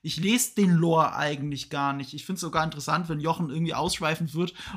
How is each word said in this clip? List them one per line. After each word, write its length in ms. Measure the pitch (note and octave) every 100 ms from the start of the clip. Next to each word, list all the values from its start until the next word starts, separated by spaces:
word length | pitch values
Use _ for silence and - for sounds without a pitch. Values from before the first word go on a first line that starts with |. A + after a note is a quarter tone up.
Ich 160 | D#3+ D3+
lese 360 | F#3+ A#3+ -
den 160 | - F#3+
Lore 460 | E3 E3 D#3+ D3 -
eigentlich 520 | D3 D3 D3 C#3 -
gar 240 | C#3+ C#3
nicht. 220 | C#3 C3
Ich 100 | D3
find's 180 | - F#3
sogar 200 | E3 D#3+
interessant, 460 | D#3+ D3+ D3 D#3+ E3+
wenn 100 | D3+
Jochen 320 | D#3 E3 D#3
irgendwie 240 | D#3 E3
ausschweifend 600 | - E3+ - D#3 D#3 D#3+
wird 200 | D3+ F3 - -